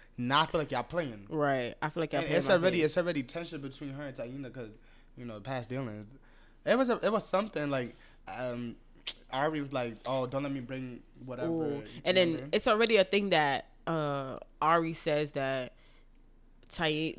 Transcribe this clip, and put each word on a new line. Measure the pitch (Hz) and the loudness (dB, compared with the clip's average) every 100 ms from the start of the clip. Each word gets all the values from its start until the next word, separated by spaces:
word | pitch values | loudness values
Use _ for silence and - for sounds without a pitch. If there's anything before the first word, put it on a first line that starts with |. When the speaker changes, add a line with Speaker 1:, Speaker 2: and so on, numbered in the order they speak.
| - - | -16 -6
Speaker 1:
Now | 123 143 | 4 4
I | 160 | 4
feel | 165 | 2
like | 143 | 0
y'all | 127 | -2
playing. | 120 170 143 104 98 | -2 -4 -4 -6 -6
Speaker 2:
Right. | 156 143 135 120 - | 0 2 2 -2 -4
I | 151 | -4
feel | 170 | -2
like | 156 | -2
y'all | 143 | -2
Speaker 1:
And | 147 | 2
Speaker 2:
playing | 165 | 2
Speaker 1:
it's | 143 | 4
Speaker 2:
my | 180 | 6
Speaker 1:
already, | 185 180 | 6 4
Speaker 2:
face. | 151 | 2
Speaker 1:
it's | 180 | 2
already | 170 143 | 0 -2
tension | 123 170 170 156 | -4 -6 -8 -8
between | 139 - 143 | -10 -10 -10
her | 135 143 | -10 -10
and | 131 | -10
Taina | 120 139 127 | -10 -10 -10
'cause, | 127 110 104 - - - - | -10 -12 -14 -20 -20 -20 -14
you | 120 | -12
know, | 107 | -10
past | 110 131 117 | -6 -6 -6
dealings. | 127 123 104 104 135 - - - - 151 | -6 -6 -8 -12 -18 -20 -20 -20 -6 2
It | 233 | 4
was | 247 | 4
a, | 214 190 | 2 2
it | |
was | 214 - | 0 0
something | 190 214 156 147 | 0 0 -2 -2
like, | 135 120 - - - - 110 | -2 -4 -10 -20 -20 -12 -6
um, | 127 120 120 101 - - - - - | -6 -4 -8 -10 -18 -14 -10 -10 -6
Ari | 131 151 156 | 0 0 0
was | 139 | -4
like, | 135 120 107 120 | -4 -4 -6 -4
"Oh, | 131 123 | -2 -2
don't | 135 | -2
let | 139 | -4
me | 139 | -6
bring | 120 131 127 120 - - 127 | -6 -8 -8 -12 -18 -16 -12
whatever." | 123 165 | -6 -2
Speaker 2:
Ooh. | 165 151 143 - - | 0 -2 -4 -8 -6
And | - 185 | 2 4
then | 175 | 4
Speaker 1:
remember? | 151 143 214 | 2 0 2
Speaker 2:
it's | 240 | 4
already | 214 226 214 | 4 6 6
a | |
thing | 185 202 202 | 6 4 4
that, | 165 143 135 - - - | 4 4 2 -4 -10 -2
uh, | 160 147 139 131 - - - | 0 0 -2 -4 -8 -10 0
Ari | 156 170 160 | 4 4 4
says | 160 165 147 147 | -2 0 2 0
that | 143 135 135 - - - - - - - - - - - | -2 -2 -2 -4 -12 -20 -20 -20 -20 -20 -20 -20 -20 -10
Tai-, | - 160 151 160 | -2 0 2 0